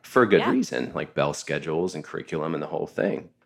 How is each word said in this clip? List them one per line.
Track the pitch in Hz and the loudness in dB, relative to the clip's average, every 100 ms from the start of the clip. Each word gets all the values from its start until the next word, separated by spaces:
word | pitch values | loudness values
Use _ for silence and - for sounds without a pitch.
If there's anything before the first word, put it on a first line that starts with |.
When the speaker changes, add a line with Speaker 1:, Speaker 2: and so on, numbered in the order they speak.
Speaker 1:
for | - 127 | 0 4
a | 113 | 6
good | 98 | 6
Speaker 2:
Yeah. | - | 6
Speaker 1:
reason, | 269 226 62 64 | 2 0 -4 -4
like | - 71 | -6 -4
bell | - 69 | 0 0
schedules | 73 - 73 78 80 90 80 | -2 -4 -4 -2 -2 -2 -4
and | |
curriculum | 73 80 76 80 78 | -8 -10 -6 -4 -2
and | 80 | -4
the | 76 | -4
whole | 78 - | -6 -6
thing. | - 101 87 - _ | -2 0 -2 -8 _